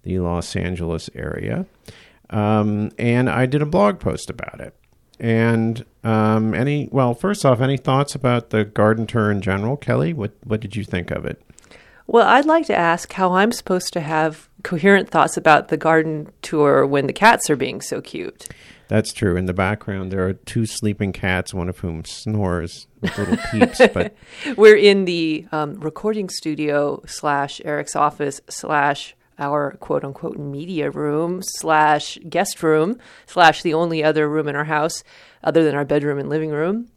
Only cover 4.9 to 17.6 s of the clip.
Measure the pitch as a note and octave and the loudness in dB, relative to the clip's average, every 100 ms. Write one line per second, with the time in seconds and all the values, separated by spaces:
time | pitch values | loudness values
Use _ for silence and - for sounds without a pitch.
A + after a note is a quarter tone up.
4.9 | _ _ _ A#2 A2+ A#2 A2+ A2+ A2+ - | _ _ _ -2 2 2 2 0 -4 -10
5.9 | _ A2+ A2 G#2+ A2 A2 G2+ C3+ D3 - | _ -2 2 2 2 0 0 -2 -2 -2
6.9 | C3+ B2+ A#2+ - G#2 C#3 A#2+ C3+ C#3 - | 0 0 0 -4 0 2 2 0 -2 0
7.9 | C3 C#3+ C3 B2+ A#2+ - A2 G#2 - G#2+ | 0 0 -2 0 0 0 -2 -2 2 2
8.9 | A2 A2 A#2 G#2 G2+ F#2+ F#2+ G#2+ C#3+ - | 2 -2 0 0 0 -2 -2 -2 -4 -2
9.9 | A#2+ D#3 D#3+ G#2 _ - A2 G#2+ G#2+ G2 | -2 -2 -4 -8 _ -6 -6 -6 -10 -6
10.9 | F2+ E2+ - - - _ - _ - - | -6 -4 -6 -6 -10 _ -20 _ -20 -20
11.9 | _ - A#3 G#3+ B3 D4+ E4 D#4+ G3 E3+ | _ 0 4 6 4 4 2 2 0 2
12.9 | F3 - - F#3 F3+ G#3+ A#3 - F#3 - | 0 -4 -2 0 2 2 -2 -4 -4 -2
13.9 | F3 D3+ D#3+ D#3+ D#3 - - - E3+ F#3+ | -6 -2 0 -2 -4 -20 -16 -6 2 4
14.9 | G3 - E3 E3 - E3 D3+ - D#3 D#3+ | 4 4 2 2 4 6 6 4 0 4
15.9 | D#3+ D#3 D3+ D3+ _ - D#3 C#3+ C#3 C3+ | 2 2 -6 -10 _ -4 2 4 4 4
16.9 | C#3+ C3+ - A3 - - C#3 | 0 -2 4 4 4 0 -2